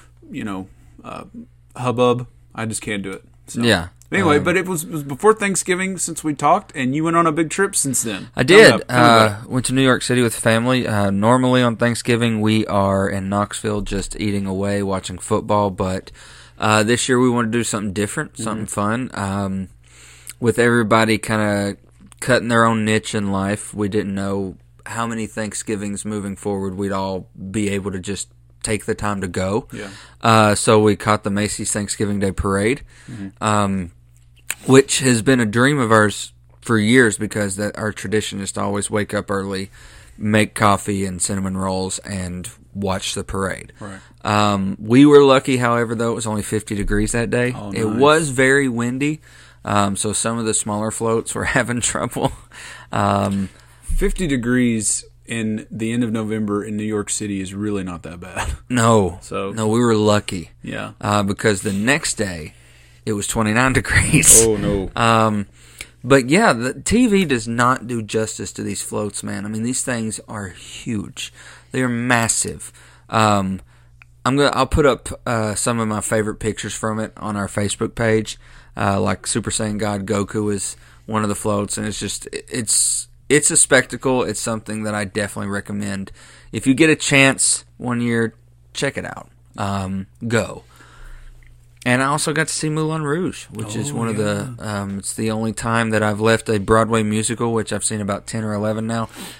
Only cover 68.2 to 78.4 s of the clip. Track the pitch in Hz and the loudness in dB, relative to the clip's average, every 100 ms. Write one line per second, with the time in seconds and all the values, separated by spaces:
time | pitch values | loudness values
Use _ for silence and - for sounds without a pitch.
68.2 | 110 - 101 - 104 98 - 104 104 - | -2 -6 -10 -8 -6 -6 -6 -6 -6 -6
69.2 | 104 104 101 110 117 131 - 120 110 104 | -10 -8 -8 -6 -4 -4 -4 -4 -4 -8
70.2 | - 110 95 - - - - 107 - - | -10 -10 -10 -12 -18 -16 -6 -6 -6 -10
71.2 | - - - - - 131 127 120 123 120 | -14 -14 -20 -20 -8 -4 -2 -2 0 2
72.2 | 113 - - 78 - - - - - 110 | 2 -2 -4 -8 -16 -20 -20 -20 -4 2
73.2 | 107 101 95 95 - - - - - - | 4 4 0 -4 -10 -20 -20 -20 -20 -6
74.2 | 123 139 143 - 131 - 143 - - - | -2 2 2 2 0 4 4 2 -4 -10
75.2 | - 117 107 101 131 117 110 104 - 113 | -4 -2 -2 -2 -2 -2 -2 -2 -2 0
76.2 | 104 - 110 98 104 - 110 107 110 - | -2 -2 -6 -4 -8 -6 -4 -4 -6 -8
77.2 | 107 104 95 - 101 - 110 - 113 110 | -8 -4 -4 -2 -4 -2 -6 0 2 2
78.2 | 107 - | 0 -10